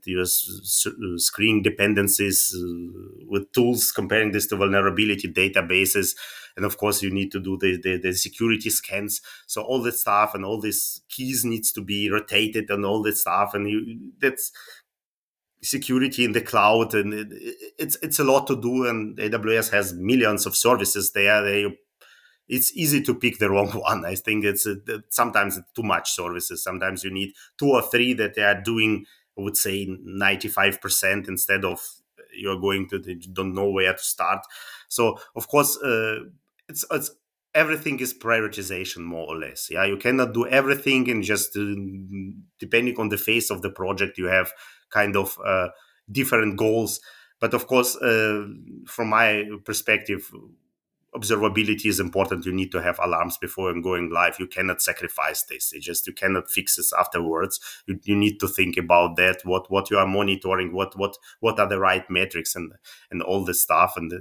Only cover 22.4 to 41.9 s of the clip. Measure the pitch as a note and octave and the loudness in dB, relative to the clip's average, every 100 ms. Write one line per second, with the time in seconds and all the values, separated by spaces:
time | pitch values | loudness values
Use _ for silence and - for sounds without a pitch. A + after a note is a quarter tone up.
22.4 | - B2+ - - D#3 D3 D3 A#2+ B2 - | -4 2 2 2 2 4 2 0 -2 0
23.4 | G#2 G2 G2 F#2+ E2 G#2+ E2 F#2+ - G#2+ | 2 2 2 0 -2 -2 -2 -4 -2 0
24.4 | G#2 G2 G#2+ G2 - G#2+ - - A#2+ G#2 | 2 0 0 -2 -6 -8 -4 0 2 2
25.4 | G2+ F#2+ - - A2 E2+ - - F2 F2 | 2 -2 -6 -6 0 0 0 -4 -4 -6
26.4 | - E2+ - F#2 F#2+ F#2 G2 F#2+ G2 - | -6 -4 -6 -4 -4 -4 -6 -6 -6 -10
27.4 | - - C#3+ B2+ - A#2+ B2 A2+ G#2+ - | -20 -2 4 4 4 4 4 2 0 2
28.4 | G#2 G2 G2 A2+ G#2+ G#2 G2+ _ _ - | 2 2 0 2 2 2 -4 _ _ -10
29.4 | G2+ - G#2 G2 G2 F#2 - F#2+ G2 G2 | -2 0 0 -2 -4 -8 -10 0 2 2
30.4 | - - G3 - G2 - F#2+ G2+ F#2+ F#2 | 0 2 2 2 0 2 2 0 -2 -2
31.4 | - G2 F#2+ F2 - - _ - - - | 2 2 0 -4 -8 -12 _ -20 -20 -8
32.4 | G2 F#2+ G2 G2 F#2+ G2 F#2+ F2 F2 F#2 | -6 -2 0 0 -2 -6 -8 -12 -10 -6
33.4 | F#2+ F#2 G2+ F#2+ F#2 F#2 - - F2 G2 | -4 -2 0 2 2 0 -2 -2 0 -2
34.4 | - - - - - - A#2 - - A#2+ | -6 -18 -18 -20 -6 0 2 0 -8 -10
35.4 | - D3 C3+ - C3 A2+ A2 A2 - - | 0 2 2 0 0 0 0 -4 -10 -20
36.4 | _ _ - - - C#3+ - - _ _ | _ _ -10 -8 -4 -4 -4 -10 _ _
37.4 | _ D#3 D#3+ D#3 D#3 C3+ B2 - A2+ A2+ | _ 2 2 0 -4 -4 -4 -4 0 0
38.4 | G#2+ G2 F#2 F#2 F#2 - E2+ E2 D#2 D#2+ | 0 -4 -8 -6 -8 -8 -8 -8 -8 -8
39.4 | C#2+ A#1 - E2 G2 G2 A#2 C3 B2 A2+ | -8 -8 -6 0 0 0 2 2 2 0
40.4 | A#2+ C3 C3+ C3+ - C3 B2 A2+ G2 G2+ | 2 4 4 2 2 2 2 0 0 0
41.4 | - G#2 G#2 G2+ G2 | -2 -4 -4 -4 -8